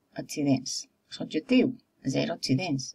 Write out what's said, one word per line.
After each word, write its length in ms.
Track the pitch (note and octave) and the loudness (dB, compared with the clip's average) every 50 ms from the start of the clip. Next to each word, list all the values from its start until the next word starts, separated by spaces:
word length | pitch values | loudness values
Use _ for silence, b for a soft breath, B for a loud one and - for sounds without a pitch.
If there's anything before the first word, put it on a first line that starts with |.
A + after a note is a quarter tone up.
| _ _ - | _ _ -12
accidents. 580 | - - - - D#3 C#3+ C#3+ C3 A2+ - - - - - - _ _ _ - | -12 -10 -8 -4 -2 2 2 2 2 0 -4 -8 -8 -10 -12 _ _ _ -16
L'objectiu, 600 | - - - - - D#3 - - B3+ B3+ - C3 - - _ _ _ _ - | -12 -10 -8 -4 -4 -4 0 4 4 6 6 4 0 -4 _ _ _ _ -4
zero 300 | C#3 C3 C#3+ C3+ - F3 | -2 0 0 0 -2 -4
accidents 540 | - - - C3 C3+ F#3 F3 C#3 C3+ C3 - | -4 0 0 0 2 2 0 -2 -2 -4 -6